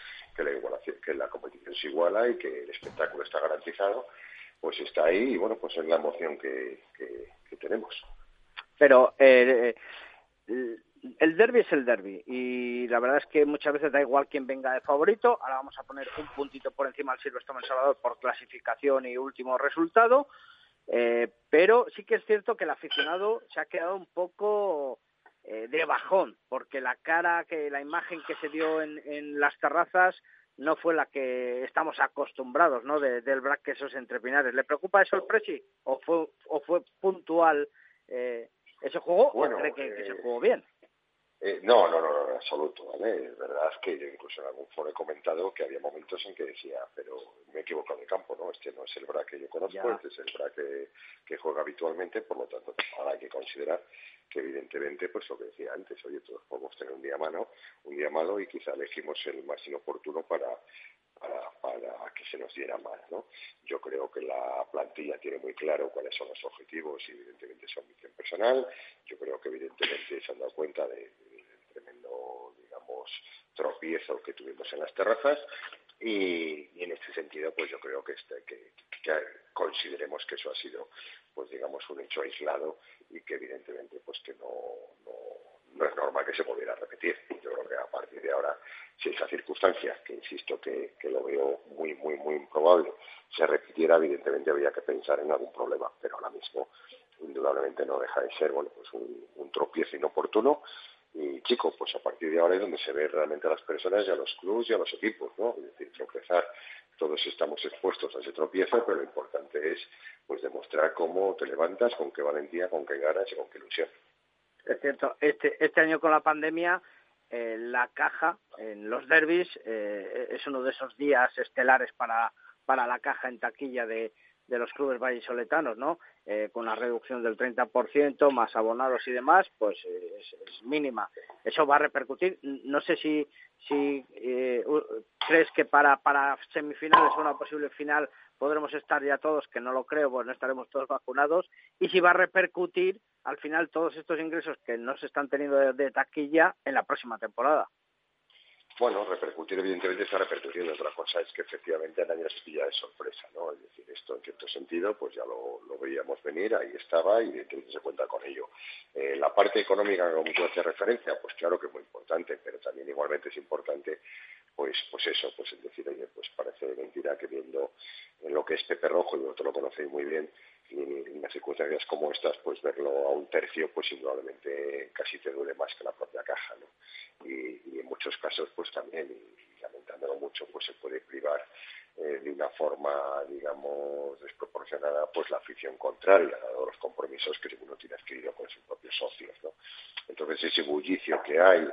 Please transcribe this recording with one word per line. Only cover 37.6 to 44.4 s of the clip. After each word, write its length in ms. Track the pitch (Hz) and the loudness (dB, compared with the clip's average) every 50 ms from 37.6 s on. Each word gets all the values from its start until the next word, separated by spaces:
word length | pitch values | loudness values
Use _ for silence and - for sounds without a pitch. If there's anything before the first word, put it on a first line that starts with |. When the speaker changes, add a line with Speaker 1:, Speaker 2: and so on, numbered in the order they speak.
| 147 - _ - - - _ _ _ - | 0 -4 _ -20 -20 -20 _ _ _ -8
Speaker 2:
eh, 420 | - 123 123 123 120 117 113 - _ _ _ _ _ _ | -6 -4 -4 -4 -4 -6 -10 -14 _ _ _ _ _ _
ese 160 | - 131 - 175 | -8 -6 -6 -4
juego 320 | - - 175 190 254 294 | 0 2 6 8 8 6
Speaker 1:
Bueno, 240 | - - - 135 117 | 6 2 2 2 2
Speaker 2:
o 40 | 95 | 0
cree 120 | - - | -2 -2
que, 220 | - 139 139 123 104 | -2 -4 -8 -8 -8
que 80 | 104 | -8
Speaker 1:
eh, 40 | 101 | -8
Speaker 2:
se 160 | 98 98 90 | -8 -10 -6
jugó 160 | 92 120 120 120 | -4 -4 -2 2
bien? 240 | 151 220 240 - - _ _ _ - _ _ _ _ _ _ _ _ _ _ _ | 4 4 2 2 -2 _ _ _ -20 _ _ _ _ _ _ _ _ _ _ _
Speaker 1:
eh, 200 | 80 98 95 - | -4 -4 -4 -2
no, 280 | 92 107 120 113 90 82 | 6 8 10 10 10 8
no, 120 | 82 82 | 6 4
no, 100 | 80 78 | 4 4
no, 160 | 73 73 71 65 | 2 2 2 0
en 80 | 64 | -2
absoluto, 480 | 64 - - 73 73 78 76 - - - - | -4 -4 -4 -2 -2 -2 -4 -4 -8 -12 -12
¿vale? 320 | - - 98 113 101 76 65 | -8 -2 -2 -2 -2 -2 -4
Es 140 | 62 62 62 | -8 -10 -10
verdad 320 | 67 65 67 73 78 80 - - | -8 -6 -2 0 0 0 0 -2
que 180 | - 95 78 71 | -4 -4 -4 -4
yo 80 | 71 | -8
incluso 360 | 69 69 - 71 71 - 78 | -12 -14 -16 -16 -14 -14 -10